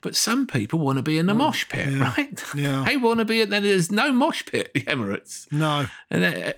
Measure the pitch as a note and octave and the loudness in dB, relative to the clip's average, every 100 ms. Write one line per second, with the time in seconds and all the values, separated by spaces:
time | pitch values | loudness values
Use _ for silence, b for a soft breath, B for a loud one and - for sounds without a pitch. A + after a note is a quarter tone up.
0 | - - - B3 B3+ B2 G#2 E3 C#3 C3+ | -6 -2 0 0 0 -2 -2 0 0 0
1 | D3 D#3 F3 A3 C#4+ A3 - - C#3 C#3 | 0 2 2 2 2 0 -4 -4 -2 0
2 | C3 B2 C#4+ G#3+ - C#3+ C#3+ C3+ C3+ C#4 | 0 0 -4 -6 -8 -4 -2 0 0 2
3 | A#3 A3+ A3 A3+ G#3 G#3 G3+ F#3+ E3+ G3+ | 2 2 2 2 2 2 2 2 2 2
4 | C#4+ B3 D#4 - - A#2 - - - C3+ | 2 4 2 0 -4 -4 -2 -4 -2 -2
5 | G2+ G2+ - - - D3 D#3 D3 C3+ B | -2 -4 -8 -16 -4 -2 0 0 -2 B
6 | B E3 F3+ F2+ - | B 0 2 0 -6